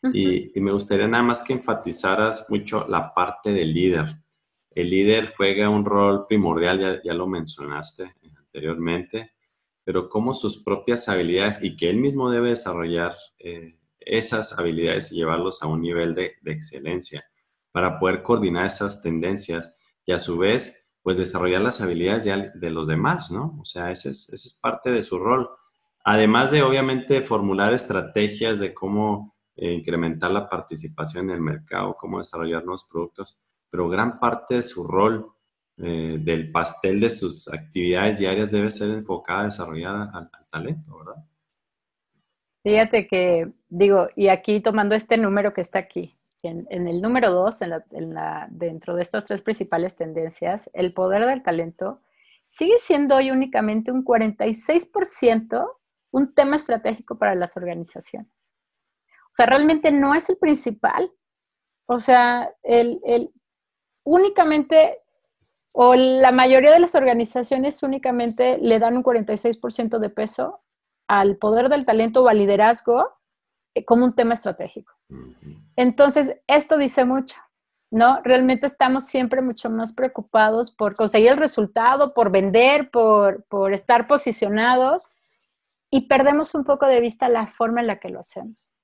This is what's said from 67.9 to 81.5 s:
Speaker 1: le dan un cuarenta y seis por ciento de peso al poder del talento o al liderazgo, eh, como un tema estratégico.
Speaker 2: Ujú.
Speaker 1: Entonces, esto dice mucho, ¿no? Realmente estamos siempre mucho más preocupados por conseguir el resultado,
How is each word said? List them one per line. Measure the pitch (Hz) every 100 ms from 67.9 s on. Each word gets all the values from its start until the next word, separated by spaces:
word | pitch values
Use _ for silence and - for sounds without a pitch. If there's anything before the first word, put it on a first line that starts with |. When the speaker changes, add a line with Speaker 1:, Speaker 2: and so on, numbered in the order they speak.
| 269 269 247 233 226 247 254
Speaker 1:
le | 233 226
dan | 233 247
un |
cuarenta | 254 240 214
y | 214
seis | 240 226
por | 240
ciento | 220 226 226
de | 214
peso | 208 214 - - 392 _ _ _ _ _
al | 202 196 196
poder | 214 226 254
del | 285 262
talento | 220 226 240
o | 254
al | 214
liderazgo, | 202 202 214 233 - 240 480 _ _ _ _ _ _ -
eh, | -
como | 233 247
un | 240
tema | 233
estratégico. | 233 202 180 - - _ _ _
Speaker 2:
Ujú. | 65 62 - - - _ -
Speaker 1:
Entonces, | 247 247 285 285 269 - -
esto | 294 302 311
dice | 277 269 247
mucho, | 262 262 - _ _ _ _ _
¿no? | 220 240 262
Realmente | 254 254 254 254 277
estamos | - 262 262
siempre | 262 269 254 262
mucho | 262 226 233
más | 226 226
preocupados | 226 262 254 214 220 214 220 233
por | _ 208 202
conseguir | 214 220 226
el | 277
resultado, | 302